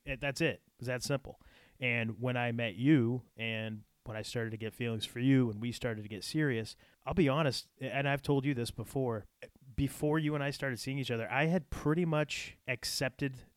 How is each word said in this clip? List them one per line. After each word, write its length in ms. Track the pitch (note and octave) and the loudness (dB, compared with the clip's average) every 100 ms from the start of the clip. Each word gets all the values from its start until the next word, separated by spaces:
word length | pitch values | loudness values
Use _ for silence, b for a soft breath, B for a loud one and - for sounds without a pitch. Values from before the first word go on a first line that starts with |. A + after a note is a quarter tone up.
It, 160 | C#3+ C3 | -10 -6
that's 220 | C#3 C3+ | -4 0
it. 200 | D#3+ F#2+ _ - | 0 -2 _ -10
It's 80 | A#2+ | -4
that 160 | B2+ | -4
simple. 360 | - C#3 - - b b b b | -2 -2 -4 -18 b b b b
And 400 | B2+ A#2+ A#2 G#2 | 0 0 0 -2
when 160 | B2 B2 | -2 0
I 160 | A#2+ | 0
met 200 | A#2 A#2 | 0 -2
you 480 | F#2+ C#3 D3+ A#2 B2 - - | 2 6 6 6 0 -4 -8
and 440 | A2+ A2 A2 G#2+ - _ - | -4 -4 -4 -8 -14 _ -10
when 120 | A2 | -8
I 60 | |
started 260 | G#2+ B2 A2+ | -6 -4 -4
to 80 | A2 | -4
get 160 | A2 | -6
feelings 320 | - A#2+ A2 - | -4 -2 -2 -4
for 140 | A#2+ | 2
you 320 | C3 C3+ A#2+ | 6 8 6
and 100 | G#2 | 2
we 100 | A#2+ | -4
started 300 | A2+ B2 G#2+ | -2 -4 -4
to 80 | G#2 | -8
get 140 | G2+ | -10
serious, 520 | - D#3 D3 A2+ A2 - b b C3+ | -4 0 2 0 -4 -10 b b -2
I'll 80 | |
be 160 | E3+ C#3 | 2 4
honest, 380 | C#3+ D3 - - - | 4 2 0 -6 -10
and 300 | C3 C3+ C#3 | -6 -2 0
I've 140 | C#3+ | 0
told 200 | - C#3 | 2 2
you 120 | C3+ B2 | 2 0
this 160 | A#2 | -2
before, 560 | - G#2+ C#3 B2+ A2 - _ B2 _ C3 A#2 | -6 -6 -2 0 -2 -6 _ -20 _ -10 -2
before 420 | C#3 - D3+ D#3+ | -2 0 0 2
you 160 | D3 | 2
and 100 | D3 | 0
I 60 | C#3+ | -2
started 300 | - C3+ A#2+ | -2 -4 -4
seeing 180 | C3+ C#3 | -4 -4
each 140 | B2+ | -2
other, 200 | A2+ G#2 | -4 -2
I 140 | B2+ D#3+ | 2 2
had 240 | F#3 - | 2 -2
pretty 340 | - D3 D#3+ | -2 2 2
much 540 | E3+ D3+ D3+ - - - - | 2 2 0 -4 -10 -10 -8
accepted 680 | B2+ - - C3 - C#3 B2+ - | -6 -4 -2 -4 -2 -4 -6 -18